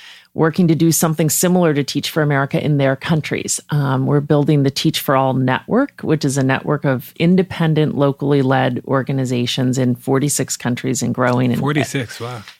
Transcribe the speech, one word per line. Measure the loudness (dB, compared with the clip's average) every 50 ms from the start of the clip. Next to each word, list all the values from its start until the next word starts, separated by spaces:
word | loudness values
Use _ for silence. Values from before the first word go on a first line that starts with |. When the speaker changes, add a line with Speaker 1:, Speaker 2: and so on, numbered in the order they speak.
| -20 -20 -20 -20 -20 _ -2
Speaker 1:
working | 0 0 2 2 2 2
to | 4 4
do | 4 2 2 2
something | 2 0 0 0 0 0 0
similar | 0 0 0 2 2 2 2 2 2
to | 0 -2
Teach | -2 -4 -6 -6 -4
for | -2 0 0
America | 2 2 0 0 0 -2 -2 0
in | 0 0 2
their | 2 2 0
countries. | 0 -2 -2 -2 -2 -2 -2 -6 -6 -4 -6 -8 -8 -6 -4
Um, | -2 -2 0 0 0 0 0
we're | 0 0 0
building | 2 2 2 2 4 2 2 2 2
the | 0
Teach | 0 0 -2 -2 -2 -2
for | 0 0 2
All | 2 2 2 2
Network, | 0 0 0 0 -2 -2 -2 0 0 0 -2 _ -6 -4
which | -2 -2 0 0
is | 0 0 0
a | 0
network | 0 0 0 0 -2 -2 0 0
of | 0 -2 -2 -4 -8 -4 0
independent, | 2 4 4 4 2 0 -2 -2 0 2 2 2 2 0 0 0
locally | 0 0 0 0 0 0 2 2
led | 2 2 2 2 2 0 -2 -4 -4 -2
organizations | -2 -2 -2 -2 -2 -2 -2 -2 -2 -2 -2 -2 -2 -2 0 0 0 2
in | 0 0 0
forty-six | -2 -2 0 0 0 0 0 -2 -2 -4 -4 -6
countries | -6 -4 -4 -4 -4 -4 -4 -4 -2 -2
and | -4 -2
growing | 0 0 2 2 2 2 0
in | 0 0
Speaker 2:
Forty-six, | -2 0 0 0 -2 -2 -4 -6 -6 -8 -10 -10
wow. | -10 -10 -10 -12 -14 -18 -20